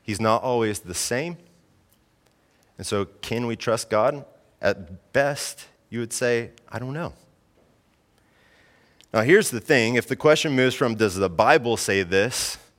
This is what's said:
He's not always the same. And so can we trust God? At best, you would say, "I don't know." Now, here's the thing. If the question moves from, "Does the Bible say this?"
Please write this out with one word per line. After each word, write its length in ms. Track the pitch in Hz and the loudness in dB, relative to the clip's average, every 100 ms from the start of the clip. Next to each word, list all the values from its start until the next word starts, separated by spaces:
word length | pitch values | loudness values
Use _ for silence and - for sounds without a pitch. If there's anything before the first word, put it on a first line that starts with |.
He's 200 | - 98 | -8 -2
not 200 | 110 113 | 2 2
always 380 | 127 120 113 101 | 0 -2 -2 -4
the 140 | 87 | -8
same. 440 | 87 - 120 165 170 _ _ _ _ _ _ _ _ _ _ _ _ _ - | -8 -4 -4 -6 -12 _ _ _ _ _ _ _ _ _ _ _ _ _ -16
And 100 | 101 | -4
so 180 | 104 98 | -4 -4
can 400 | - - 117 117 | -10 -6 -4 -4
we 120 | 110 | -4
trust 320 | - 110 - | -2 -2 0
God? 340 | 107 120 143 - _ _ _ | 2 2 -2 -14 _ _ _
At 500 | 101 98 82 92 _ | -2 -2 -8 -20 _
best, 540 | 127 143 143 - - - _ _ | 0 0 -2 -10 -12 -20 _ _
you 100 | 113 | -8
would 140 | 117 | -6
say, 380 | - 123 117 117 - _ | -4 0 0 -4 -16 _
"I 80 | 110 | -10
don't 140 | 127 | -8
know." 180 | 147 - - _ _ _ _ _ _ _ _ _ _ _ _ _ _ _ _ _ _ _ | -8 -10 -14 _ _ _ _ _ _ _ _ _ _ _ _ _ _ _ _ _ _ _
Now, 80 | 110 | 0
here's 280 | 117 196 202 | 4 4 4
the 100 | 117 | -6
thing. 360 | - 139 113 120 | 2 2 4 0
If 120 | - | -2
the 80 | 131 | 0
question 400 | 151 156 160 131 | 4 4 2 2
moves 200 | 127 123 | 2 2
from, 200 | 127 110 | -2 2
"Does 200 | 107 92 | 0 0
the 140 | 95 | -2
Bible 460 | 85 113 156 117 110 | 2 4 4 2 -2
say 280 | - 98 | 0 0
this?" 540 | 87 95 110 - - - - | 2 2 0 -2 -8 -10 -18